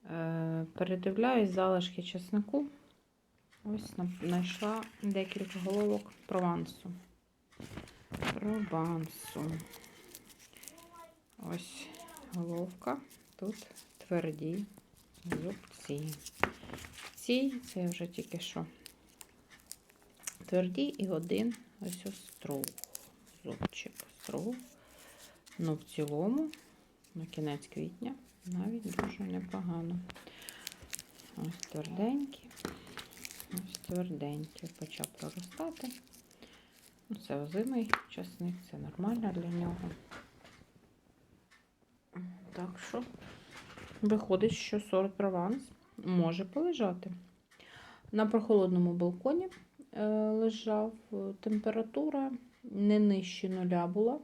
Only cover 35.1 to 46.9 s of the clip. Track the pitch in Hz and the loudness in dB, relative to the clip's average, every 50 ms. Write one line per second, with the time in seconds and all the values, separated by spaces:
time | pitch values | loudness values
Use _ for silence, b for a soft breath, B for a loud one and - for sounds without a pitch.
35.1 | - - - 151 - 180 180 - - - 311 330 320 - - 254 - - - - | 6 -6 -8 -6 -6 -6 -8 -8 -6 -6 -4 -4 -4 -6 -8 -8 -10 -10 -16 -20
36.1 | - - - - B B B B B B B B B B B B B _ _ _ | -20 -20 -20 -20 B B B B B B B B B B B B B _ _ _
37.1 | 220 - - - 143 143 147 147 165 190 220 254 269 240 226 - - - - - | -10 -10 -6 -6 -4 -4 -4 -4 -2 -2 0 0 2 0 2 2 2 0 0 -8
38.1 | - - 180 180 - - 175 175 180 180 - - - 143 147 147 - - 175 208 | -8 -8 -8 -8 -6 -4 -2 -2 -2 -4 -8 -12 -10 -8 -8 -8 -4 0 0 2
39.1 | 233 240 220 202 180 180 170 175 175 175 175 175 175 175 180 170 165 - - - | 2 2 0 0 0 0 -2 -2 -2 0 0 -2 -2 -4 -4 -6 -8 -8 -12 -16
40.1 | - - - - - - - - - - - - _ - - - _ _ _ _ | -16 -16 -16 -18 -20 -20 -20 -20 -20 -20 -20 -20 _ -20 -20 -20 _ _ _ _
41.1 | _ _ _ _ - _ _ _ - - _ _ _ _ _ _ _ _ _ _ | _ _ _ _ -20 _ _ _ -20 -20 _ _ _ _ _ _ _ _ _ _
42.1 | - 180 180 180 180 180 190 180 - - 180 180 180 - - - - 233 247 - | -12 -10 -10 -10 -10 -12 -16 -12 -8 -8 -6 -6 -8 -10 -10 -6 -4 -4 -4 -6
43.1 | - - B B B B B B B B B B - - - - - - - 208 | -10 -16 B B B B B B B B B B -16 -16 -16 -16 -8 2 4 6
44.1 | 220 214 - - 190 190 202 226 - - - - - 208 208 - - 185 190 196 | 6 6 4 4 4 6 6 6 4 4 -4 0 0 -2 0 4 4 4 4 4
45.1 | 190 - 202 196 190 180 175 185 226 277 - - - - - - - - - 165 | 2 2 2 4 4 4 2 2 0 0 -2 -8 -16 -20 -20 -20 -16 -8 -2 4
46.1 | 185 180 170 165 165 175 190 185 - 285 320 359 349 277 233 196 | 6 6 6 6 4 0 -2 -2 0 2 2 2 2 4 2 2